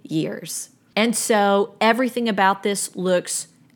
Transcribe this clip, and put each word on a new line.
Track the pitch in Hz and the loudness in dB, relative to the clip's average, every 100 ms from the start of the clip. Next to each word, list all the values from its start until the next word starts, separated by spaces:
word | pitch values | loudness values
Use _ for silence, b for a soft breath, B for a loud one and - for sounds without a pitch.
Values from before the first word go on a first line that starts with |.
years. | - 156 156 - 160 - - _ _ | -6 -4 -4 -6 -10 -12 -12 _ _
And | - 226 - | -2 0 0
so | - 214 202 202 196 - | 0 2 4 2 0 0
everything | 220 226 254 240 233 | 2 2 0 -2 -2
about | 208 190 196 | 2 2 2
this | 208 196 - | -2 -4 -6
looks | - 185 180 175 - - _ _ | -4 0 0 0 -8 -10 _ _